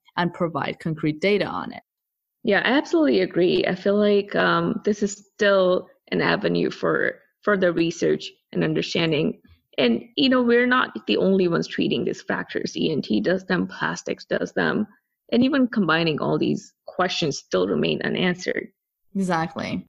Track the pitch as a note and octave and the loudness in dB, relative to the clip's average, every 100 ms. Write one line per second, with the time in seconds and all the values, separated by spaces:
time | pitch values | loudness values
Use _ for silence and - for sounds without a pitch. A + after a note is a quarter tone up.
0 | _ - F3 - E3+ D3 - - E3+ D#3 | _ -4 -4 -2 -4 -2 -6 -6 -6 -2
1 | D#3 D3+ G3 G3+ D#3 F2+ B1+ - - _ | -2 0 0 2 0 -4 -8 -12 -20 _
2 | _ _ _ _ A3 F#3+ - C4+ D#4 E4+ | _ _ _ _ 0 2 4 2 2 2
3 | C#4+ G3+ F#3 - F3 D#3 - F#3 G3+ G3+ | 4 4 2 2 2 2 0 0 0 2
4 | G#3 G3+ G3+ - F3+ E3+ E3+ - - G#3+ | 4 2 2 0 2 2 0 -2 -2 0
5 | G3+ - _ - G#3 G3 F3+ F#3 - _ | -2 -4 _ 0 2 4 4 2 -2 _
6 | _ F3 D#3+ E3+ F3 F3 - - - D#3+ | _ -2 0 0 0 0 0 -2 -2 0
7 | - - _ _ - G3+ F3+ E3+ E3 - | -2 -4 _ _ -2 2 2 2 -2 0
8 | E3 D#3 - - _ - D#3+ D#3 - - | 0 -2 -4 -16 _ -2 0 0 -2 -2
9 | E3 D3 E3 - _ _ _ - B3 A3+ | 0 0 -2 -4 _ _ _ -2 0 0
10 | - - C4+ B3+ A#3+ A#3+ B3 B3+ - G#3+ | -4 0 2 2 4 2 4 2 0 -4
11 | - G#3 F#3 F#3+ F3+ E3 - - D#3 D3 | -2 0 2 2 2 0 -2 -2 -2 0
12 | - - - - - - - - E3 D#3+ | -2 -6 -6 -8 -6 -6 -6 -4 -2 -2
13 | - G#3+ F#3 F#3 F#3 F3+ F#3 - D#3 F3+ | -2 -2 0 -2 -2 -2 -2 -4 -6 -6
14 | - - - - F3 - E3 - G#3+ _ | -8 -10 -6 -6 -4 -2 0 0 -4 _
15 | _ _ _ A#3 C4 C#4+ B3+ A3 E3 D#3+ | _ _ _ 0 2 2 0 0 2 2
16 | E3 - - D#3 - D3 - _ - - | 0 0 -2 0 0 -2 -6 _ -10 -4
17 | F#3 - D#3 - - F#3 F#3+ D#3 D#3+ D#3 | -2 0 -4 -4 -4 -2 0 0 0 -2
18 | - - F3+ F3+ - - - _ _ _ | -2 0 -2 -2 -4 -6 -8 _ _ _
19 | _ G3 F#3 E3+ E3 - - F#3 | _ -4 -2 -2 -2 -6 -6 -6